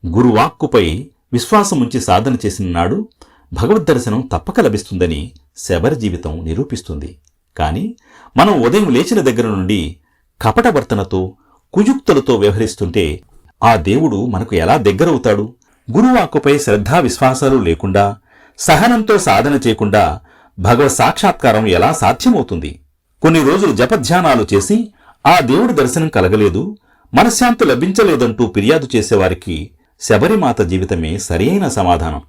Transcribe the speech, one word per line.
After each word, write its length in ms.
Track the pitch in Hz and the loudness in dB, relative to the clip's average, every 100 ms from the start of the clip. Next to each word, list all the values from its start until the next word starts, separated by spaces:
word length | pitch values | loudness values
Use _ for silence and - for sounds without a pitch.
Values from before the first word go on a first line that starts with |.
| 90 | -2
గురువాక్కుపై 1000 | 90 123 107 135 - 151 120 85 87 143 _ _ | 2 2 2 0 -2 0 0 0 -4 -10 _ _
విశ్వాసముంచి 680 | 123 - 214 202 151 117 123 | -6 0 0 0 -2 -2 -4
సాధన 360 | - 92 139 123 104 | 0 0 0 -4 -4
చేసిన 240 | 95 95 | -6 -6
నాడు 380 | 85 90 170 214 _ - _ _ | -2 -2 -4 -8 _ -20 _ _
భగవద్దర్శనం 680 | - 123 214 156 131 120 110 | -4 0 0 2 -2 0 -4
తప్పక 400 | 131 85 - 240 | -4 -6 -4 -2
లభిస్తుందని 720 | 147 104 - 92 87 76 87 - _ - | 0 -2 -6 -4 -2 -2 -8 -16 _ -16
శబరి 400 | - 87 78 131 | -4 -2 0 -2
జీవితం 480 | 107 87 80 80 | -4 -6 -8 -10
నిరూపిస్తుంది. 760 | 78 80 143 - - 73 67 - _ _ _ - | -8 -6 -6 -8 -10 -12 -12 -18 _ _ _ -6
కాని 360 | 80 90 208 240 _ - - - | -4 -4 -6 -10 _ -20 -6 0
మనం 260 | 214 170 | 2 4
ఉదయం 280 | 117 202 190 | 2 2 2
లేచిన 300 | 123 - 214 | 0 0 0
దగ్గర 260 | 135 113 113 | 0 0 -2
నుండి 500 | 98 92 104 78 - _ _ _ _ | -2 -2 -2 -4 -10 _ _ _ _
కపటవర్తనతో, 920 | 110 160 233 151 113 104 92 95 92 - _ _ _ | 0 2 2 0 -2 -6 -2 -4 -6 -10 _ _ _
కుయుక్తులతో 640 | - 214 269 - 147 131 113 | 0 0 0 0 0 2 2
వ్యవహరిస్తుంటే 840 | 104 101 110 - 90 101 80 76 _ - _ _ | 2 0 -4 -4 -4 -2 -2 -6 _ -20 _ _
ఆ 100 | 113 | 2
దేవుడు 520 | 95 87 117 156 101 123 | 2 2 0 0 -2 -4
మనకు 300 | 95 110 95 | -4 -2 -2
ఎలా 200 | 82 147 | 0 2
దగ్గరవుతాడు? 800 | 104 98 170 135 123 101 110 _ _ _ - 135 | 2 2 0 0 0 -2 -4 _ _ _ -2 2
గురువాక్కుపై 600 | 254 247 165 151 139 143 | 4 4 0 0 2 2
శ్రద్ధా 400 | 135 104 98 165 | 2 0 2 0
విశ్వాసాలు 600 | 127 - 131 131 135 131 | 0 0 0 2 2 2
లేకుండా, 580 | 87 80 95 98 101 104 _ _ _ - | 0 -2 -2 0 0 -4 _ _ _ -8
సహనంతో 600 | - 156 233 233 214 208 | 0 2 4 2 2 2
సాధన 420 | - 101 120 285 120 | 4 2 2 0 0
చేయకుండా 540 | 110 104 101 85 87 _ _ _ - | 0 0 2 0 -2 _ _ _ -4
భగవత్ 340 | 92 120 139 | 0 2 2
సాక్షాత్కారం 760 | - 120 - - - 123 110 110 | 2 0 2 -2 2 0 2 2
ఎలా 260 | 87 110 | 2 2
సాధ్యమవుతుంది? 880 | 156 98 - 254 202 120 87 73 73 _ _ _ _ | 2 0 2 2 0 -2 -6 -8 -14 _ _ _ _
కొన్ని 280 | 160 165 139 | 2 4 2
రోజులు 260 | 180 196 196 | 2 0 0
జపధ్యానాలు 680 | 247 220 113 175 160 127 104 | 0 0 0 0 2 0 2
చేసి 380 | 101 95 214 226 _ _ _ 139 | -2 0 -2 -2 _ _ _ 2
ఆ 140 | 175 | 2
దేవుడి 320 | 123 147 240 | 4 0 2
దర్శనం 360 | 156 127 165 160 | 0 0 -2 -2
కలగలేదు, 680 | 117 92 107 101 87 180 214 _ _ _ | 0 0 2 0 0 -6 -12 _ _ _
మనశ్శాంతి 500 | 131 233 - 247 240 | 2 2 2 0 2
లభించలేదంటూ 840 | 160 120 180 196 208 139 120 107 113 | 0 2 0 2 2 2 -2 0 -2
ఫిర్యాదు 420 | 104 104 156 131 117 | 0 0 0 0 -4
చేసేవారికి 760 | 101 104 92 90 - 78 - _ _ _ | 0 0 0 -2 -8 -10 -10 _ _ _
శబరిమాత 600 | - 104 214 214 139 120 | 0 0 2 0 0 -2
జీవితమే 580 | 90 92 92 90 78 85 | -2 -2 -2 -4 -4 -8
సరియైన 500 | - 85 120 196 160 | -4 -2 0 0 -2
సమాధానం. 540 | 107 90 87 82 71 | -2 0 0 -2 -8